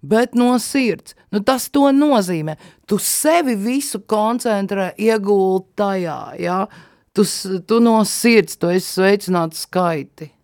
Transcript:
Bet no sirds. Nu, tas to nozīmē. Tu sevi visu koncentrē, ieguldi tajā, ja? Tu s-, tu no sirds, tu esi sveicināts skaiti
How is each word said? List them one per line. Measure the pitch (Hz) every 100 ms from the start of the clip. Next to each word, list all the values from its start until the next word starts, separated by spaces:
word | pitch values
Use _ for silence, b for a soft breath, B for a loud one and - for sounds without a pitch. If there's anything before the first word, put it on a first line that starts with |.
Bet | 143 214 247 240
no | 240 247
sirds. | - 277 247 175 - - b
Nu, | 208
tas | 208 262 -
to | 285 277
nozīmē. | 277 302 254 180 175 156 156 B B
Tu | _ 202
sevi | - - 302 339 285 220
visu | 202 262 277 214 202
koncentrē, | 220 214 240 240 208 196 196 185
ieguldi | - 220 220 196 202 190 185 185
tajā, | - 202 190 175 135 107 -
ja? | 170 185 214 B B B B -
Tu | 196
s-, | - 190 185
tu | 180 226
no | 233 220
sirds, | 202 - 240 226 165 -
tu | 170
esi | 185 180
sveicināts | - 190 202 190 180 165 - -
skaiti | 180 175 160 135 - 156 _